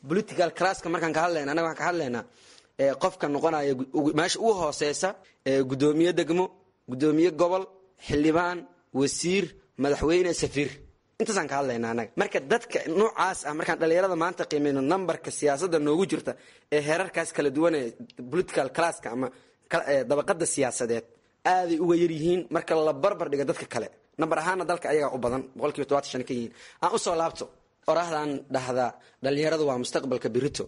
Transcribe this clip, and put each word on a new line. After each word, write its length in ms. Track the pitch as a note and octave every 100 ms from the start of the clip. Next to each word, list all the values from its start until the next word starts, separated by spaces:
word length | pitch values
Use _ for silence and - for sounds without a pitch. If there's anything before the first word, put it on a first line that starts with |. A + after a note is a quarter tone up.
Political 460 | C3+ F3 G#3+ D3 F3
classka 360 | - F3+ F#3+ E3+
markaan 240 | E3+ D#3+
ka 80 | D#3
hadlayna, 300 | E3+ E3 C#3
annaga 160 | D#3 E3
waxaan 120 | D#3
ka 60 | D3+
hadlaynaa, 360 | F3 C#3+ A#2+ G#2+ _ - - _ _
ee, 120 | C#3 C3+
qofka 300 | F#3 - D#3
noqonaya 460 | C#3+ D3+ D#3+ C#3+
gu-, 160 | B2+ C3
ugu, 160 | D#3 D3
meesha 260 | D3+ F3 -
ugu 140 | A3
hooseysa, 560 | G3+ D#3+ C#3+ D3 C#3+ F#3+ G#3 - _ -
ee, 160 | C3+
guddoomiye 480 | C3 C3 D3 D3+ E3+
degmo, 320 | F3 E3 E3 F#3 - _ _ -
guddoomiye 440 | B2+ D3+ D3+ F3
gobol, 320 | D3+ E3+ F#3 F#3+ - _ _
xildhibaan, 560 | - C#3+ D3+ D#3+ F3 F3 - _ _
wasiir, 560 | B2+ C#3 - E3+ F#3+ F3+ - _ -
madaxweyne, 540 | C3+ C#3+ C#3+ F3 F3+
safiir. 380 | E3 C#3 C#3 C#3 - - _ _ _
Intaasaan 280 | G#3+ G3+ D3+
ka 80 | C#3
hadlaynaa 340 | C#3 A#2 A#2
annaga. 200 | A#2 A2 -
Marka 240 | G3+ G3
dadka 400 | C3+ A3+ - - C3+
noocaas 520 | E3 A3 - F3 F#3 C#3
ah, 80 |
markaan 240 | D3+ E3 D#3+
dhalinyarada 360 | D#3+ E3 F#3+ F3
maanta 280 | E3 F3+ E3
qiimeyno, 360 | D3+ D3 C#3
nambarka 480 | C3+ F#3 F3+ D#3 -
siyaasadda 460 | - D3 C#3 F3+ E3
noogu 240 | D3 D3+ F#3+
jirta 260 | D#3+ - A#2 - - _
ee 100 | D3+
heerarkaas 480 | D3 D#3+ F#3+ - E3
kala 160 | - D3
duwan 240 | C3+ E3 D#3+
ee 100 | B2 - A#2+ -
political 460 | B2 D3+ F#3 - C3+
classka 380 | - E3 D#3 -
ama 160 | A#2 C3 - _ _ _
ka-, 140 | E3 -
ee, 160 | C#3
dabaqadda 420 | A#2+ C#3+ C#3 F#3+ E3
siyaasadeed 600 | - B2+ - A#2+ A#2 - _ _ _ -
aaday 320 | F#3 F3+ E3
uga 160 | E3+ E3+
yar 160 | F3
yihiin 300 | D#3+ D#3+ F3+ E3
marka 240 | D#3+ - D#3+
la 180 | D#3
barbar 340 | C#3+ F#3 G3+ E3
dhigo 160 | C#3+ C#3
dadka 200 | D#3 C3
kale. 220 | B2 G#2+ - _ -
Nambar 180 | D#3+ D#3
ahaanna 260 | D#3+ F#3 E3+
dalka 220 | F3 -
ayagaa 260 | D#3 C#3+ B2+
u 40 |
badan, 220 | A#2+ B2+ C3+
boqolkiiba 320 | - C#3+ D3 C3+
toddobaatan 240 | C#3+ -
iyo 40 |
shan 100 | C3
ka 100 | B2
yihiin. 180 | B2+ A2+ - - -
Aan 120 | E3+
u 40 | G#3+
soo 180 | G#3 E3+
laabto, 300 | E3 D3+ - - _ _ -
oraahdan 420 | D#3+ F3 D#3 D3+ C#3 -
dhahda, 360 | C#3 B2+ B2+ B2 - - _
"Dhalinyaradu 420 | C3 C#3+ D#3 D#3+ D3
waa 120 | B2+
mustaqbalka 520 | B2 E3 C3+ B2 -
berito." 340 | A2+ C3+ -